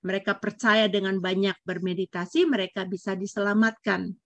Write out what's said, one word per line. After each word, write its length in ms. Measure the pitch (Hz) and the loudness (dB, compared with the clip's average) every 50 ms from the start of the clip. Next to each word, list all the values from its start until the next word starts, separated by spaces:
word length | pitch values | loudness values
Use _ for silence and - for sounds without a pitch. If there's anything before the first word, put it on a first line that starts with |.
| - | -4
Mereka 320 | 180 190 196 196 208 196 - | -4 -4 -4 -2 -2 -4 -2
percaya 480 | - 208 - _ - 220 208 220 220 | -2 -6 -4 _ 2 4 6 6 4
dengan 320 | 202 185 208 190 190 190 190 | 4 2 0 0 0 -2 -2
banyak 400 | 175 185 185 190 196 196 185 _ _ | -2 -2 0 2 2 0 0 _ _
bermeditasi, 800 | - 180 175 180 185 180 185 190 - - 175 180 208 - 320 359 | -8 -6 -4 -2 -4 -2 -2 -4 -6 -4 -8 -8 -2 2 2 2
mereka 400 | 330 262 208 185 185 _ 196 180 | 4 2 0 0 -2 _ -6 -6
bisa 320 | 185 202 185 - 202 190 185 | -6 -6 -6 -6 -6 -6 -4
diselamatkan. 960 | 196 202 - 208 202 202 202 214 220 220 220 _ _ 214 190 180 185 - 190 _ _ | -6 -8 -4 -2 -2 2 4 4 2 2 0 _ _ -2 -2 -2 -4 -8 -10 _ _